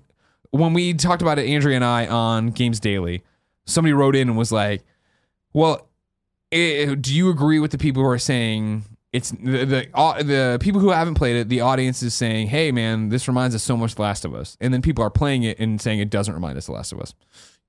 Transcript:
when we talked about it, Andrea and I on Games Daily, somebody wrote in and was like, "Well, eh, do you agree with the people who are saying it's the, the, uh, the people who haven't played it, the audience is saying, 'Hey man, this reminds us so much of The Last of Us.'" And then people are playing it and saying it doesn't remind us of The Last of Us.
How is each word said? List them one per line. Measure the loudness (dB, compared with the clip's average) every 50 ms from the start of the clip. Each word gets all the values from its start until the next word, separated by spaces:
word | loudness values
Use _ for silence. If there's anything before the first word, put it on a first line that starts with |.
| _ _ _ _ _ _ _ _ _ _
when | 0 2 2 4 4
we | 2 2 2 0
talked | 0 2 2 2 2
about | 2 0 2
it, | 0 0
Andrea | 0 2 2 2 2 2
and | 2 2
I | 2 2 0 0
on | 0 0 0 0 0 0 0 -2
Games | -2 -2 0 0 0 0 -2
Daily, | -2 -2 -2 -2 -2 -4 -6 -8 -10 _ _ _ _ _ _ _ _
somebody | -2 0 2 4 4 4
wrote | 4 4 4 4
in | 4 2
and | 2 2
was | 0 0 0
like, | 0 0 0 0 -2 -4 -8 _ _ _ _ _ _ _ _ _ _ _ _ _ 0
"Well, | 2 2 2 2 0 -6 _ _ _ _ _ _ _ _ _ _ _ _ _
eh, | -2 0 0 2 0 0 0 0 -2 -2
do | -2 0 0
you | 2 2 2
agree | 2 2 2 2 4 2
with | 2 0
the | -2
people | -2 -2 0 0 2
who | 2 2
are | 2 0
saying | 0 0 0 0 0 0 -2 -2 -2 -2 -4 -6 -8 -10 -16 -20 _ _ -6
it's | -6 -6 -6
the, | -8 -6 -4 -2 0 0 0
the, | 0 0 -2 -2 -2 0
uh, | 0 2 2 0 0 -2
the | 0 0 2 2 0 0 0
people | 0 0 2 2
who | 4 4
haven't | 4 2 0 0 0
played | 0 0 0 0
it, | 0 0 0
the | 0 0
audience | 2 2 2 2 0 -2 -2 -2 -4
is | -4 -4
saying, | -2 -2 -2 -2 -2 -2
'Hey | -2 -2 0 0 0
man, | 0 0 0 0 -2 -2 -2 -2
this | -2 -2 -2
reminds | -2 0 0 0 0 -2
us | -2 -2
so | -2 -2
much | 0 -2 -2
of | -2
The | -2 -2
Last | -2 -2 -4 -6
of | -8 -8
Us.'" | -10 -12 -12 -10 -6
And | -2 -2 0
then | 0 0
people | 0 0 0 0
are | 0
playing | 0 0 0 0 0 0 0
it | -2 -2 -2
and | -2 -2 -2 -2
saying | -2 -2 -2 -2
it | -2 -2
doesn't | -2 -2 -2 -2 -4
remind | -6 -6 -6 -8
us | -8 -10
of | -10 -10
The |
Last | -10 -10 -10
of | -10 -12
Us. | -12 -14 -16 _ _ _ _ -20 -20 -20 _ _ _